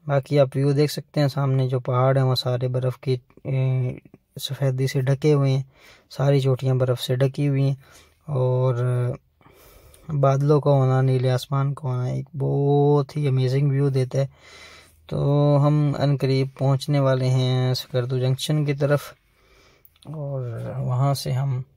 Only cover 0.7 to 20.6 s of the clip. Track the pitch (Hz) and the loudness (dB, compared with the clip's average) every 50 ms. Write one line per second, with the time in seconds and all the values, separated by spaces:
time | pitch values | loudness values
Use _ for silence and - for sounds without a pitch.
0.7 | 143 139 151 143 - - 147 _ - 151 147 139 - 143 139 135 131 135 131 127 | 2 2 0 0 -2 -8 -12 _ -2 0 0 0 0 -2 -2 0 0 0 0 0
1.7 | 131 127 123 - 127 123 127 135 135 135 131 131 127 120 - 127 123 123 127 131 | -2 -4 -4 -2 0 2 2 2 2 2 2 0 0 -2 -2 -4 -4 -2 -2 -2
2.7 | 127 131 127 127 123 - - 135 131 127 _ _ _ - _ - 135 131 131 131 | -4 -2 -2 -4 -6 -4 -4 -4 -4 -4 _ _ _ -14 _ -4 -2 -2 0 0
3.7 | 131 131 127 127 135 - _ - - _ _ _ _ 143 - - 135 - 139 135 | 0 -2 -2 -4 -6 -10 _ -20 -20 _ _ _ _ -14 -10 -10 -6 -2 -2 -2
4.7 | 131 131 135 135 - 143 131 131 139 135 - 151 151 143 139 135 131 139 135 - | 0 0 -2 -2 -2 -2 0 0 -2 0 2 2 2 4 4 2 0 0 -2 -6
5.7 | _ _ - - - _ _ _ - - 135 139 143 139 131 135 131 123 131 131 | _ _ -20 -20 -20 _ _ _ -6 -2 0 2 2 2 2 2 0 0 0 -2
6.7 | 131 127 127 127 123 - - - 131 127 135 135 135 - 143 143 139 135 139 135 | 0 0 0 0 0 -4 -2 -4 0 0 0 -2 0 -2 -2 0 0 0 0 0
7.7 | 135 - - - - - - _ _ _ _ - 147 127 127 127 127 127 127 131 | -2 -4 -10 -20 -20 -20 -20 _ _ _ _ -6 -4 -2 0 0 0 0 0 0
8.7 | 123 120 123 123 123 123 123 123 123 - _ _ _ _ _ - _ - - - | 0 0 -2 -2 0 0 -2 -2 -4 -8 _ _ _ _ _ -20 _ -20 -20 -20
9.7 | - - _ - - - - - 156 143 139 135 135 135 143 143 151 147 131 143 | -20 -20 _ -20 -20 -20 -12 -6 -2 2 2 2 2 2 2 4 2 4 4 4
10.7 | 143 135 131 131 131 131 131 131 131 131 123 131 127 123 - - 147 139 135 139 | 4 4 4 4 2 2 2 2 2 2 2 0 0 0 -2 -2 -2 -2 -2 -2
11.7 | 139 - 156 131 127 127 127 127 131 131 135 - - 139 135 139 139 139 143 143 | -4 -6 -6 -6 -4 -4 -4 -4 -4 -6 -8 -8 -8 -4 -4 -2 0 0 2 2
12.7 | 143 143 143 143 147 147 139 135 - 151 147 139 131 131 131 123 131 139 143 143 | 4 4 4 4 4 2 2 -2 -4 -2 -2 0 2 2 0 2 0 2 2 2
13.7 | 135 139 143 143 131 131 131 127 - 135 135 131 - _ - - - - - - | 2 2 0 0 2 0 -2 0 0 -2 -2 -2 -6 _ -20 -20 -20 -20 -20 -20
14.7 | - - - _ _ _ _ - 156 151 143 143 143 147 147 147 147 139 143 147 | -20 -20 -20 _ _ _ _ -8 -4 -2 0 2 2 2 4 4 4 4 4 4
15.7 | 147 151 147 147 139 - - 143 143 131 - 131 131 131 139 135 - - 131 135 | 4 2 2 0 0 0 0 0 0 0 0 0 0 0 0 -2 -4 -2 0 0
16.7 | 139 131 - - 147 143 135 135 131 131 127 127 131 127 127 127 127 127 127 127 | 0 0 0 0 0 2 2 2 2 0 0 0 0 0 0 0 0 0 0 0
17.7 | 127 - - - - 127 123 127 131 127 127 127 131 131 - - 151 151 147 143 | -2 -4 -6 -4 -4 -4 -2 -2 -2 -2 0 0 -2 -2 -2 -2 -2 0 0 -2
18.7 | 143 139 147 139 147 143 - - - _ _ _ _ _ _ _ _ _ _ _ | -2 -2 0 0 0 0 -2 -6 -20 _ _ _ _ _ _ _ _ _ _ _
19.7 | _ _ _ - _ _ _ - 147 156 143 143 139 131 127 120 113 117 | _ _ _ -20 _ _ _ -14 -12 -10 -8 -8 -6 -6 -6 -8 -8 -10